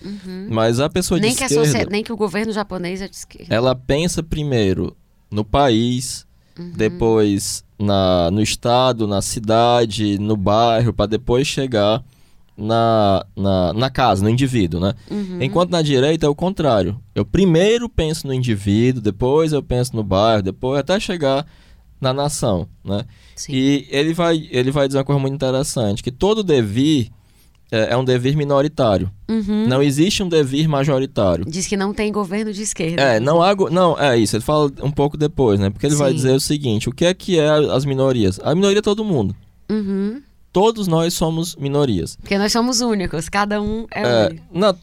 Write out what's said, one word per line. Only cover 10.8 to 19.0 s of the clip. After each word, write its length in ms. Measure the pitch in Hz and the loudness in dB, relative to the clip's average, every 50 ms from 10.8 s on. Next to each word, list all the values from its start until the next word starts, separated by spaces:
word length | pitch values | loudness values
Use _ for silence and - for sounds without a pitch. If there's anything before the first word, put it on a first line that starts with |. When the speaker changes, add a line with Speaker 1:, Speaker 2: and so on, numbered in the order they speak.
| 117 113 - | 2 0 0
Speaker 2:
pra 120 | - 104 | 0 -2
depois 400 | 101 110 107 - - 120 127 143 | 0 -2 -4 0 0 0 0 0
chegar 560 | - - - 135 135 120 107 101 104 110 117 123 - _ _ - _ - - - _ _ | -2 -2 -4 -4 -2 0 0 2 2 0 0 -4 -10 _ _ -20 _ -20 -20 -20 _ _
na, 680 | - 104 107 113 113 117 113 113 110 104 101 98 90 - - - | -10 -2 0 2 2 4 4 4 4 4 4 2 2 -2 -6 -8
na, 380 | - 98 98 95 92 90 85 82 | -4 0 0 2 2 0 0 0
na 160 | 110 123 135 | -2 -2 -2
casa, 320 | 131 - 131 120 98 95 98 | 0 0 2 2 2 2 2
no 60 | 110 | 2
indivíduo, 500 | 113 123 139 131 131 117 95 82 80 85 | 2 2 0 0 2 0 0 0 0 -2
né? 140 | 87 101 - - - - | -2 -2 -4 -4 -10 -8
Speaker 1:
Uhum. 320 | 180 208 202 185 185 180 | -8 -6 -6 -6 -6 -6
Speaker 2:
Enquanto 300 | 151 120 - 165 180 175 | -4 -2 0 0 0 0
na 100 | 175 170 | 0 -2
direita 440 | 156 147 143 123 131 147 165 156 156 | 0 2 2 2 2 2 0 0 0
é 20 | 147 | -2
o 60 | 147 | -2
contrário. 640 | - 175 185 196 - 160 143 117 104 90 85 101 - - - - | 0 -4 -4 -4 -2 0 2 2 2 2 0 -4 -8 -12 -8 -4
Eu 100 | - 107 | -4 -4
primeiro 640 | - - - 196 190 160 156 185 208 226 240 240 226 | 0 2 2 4 4 4 4 4 4 2 0 -2 -4
penso 380 | - - 165 151 160 156 - | -4 -2 -2 -2 -4 -6 -6
no 60 | 139 131 | -6 -4
indivíduo, 680 | 131 127 120 110 98 98 101 101 110 120 127 131 127 | -2 0 -2 -2 -2 0 0 2 4 4 2 0 0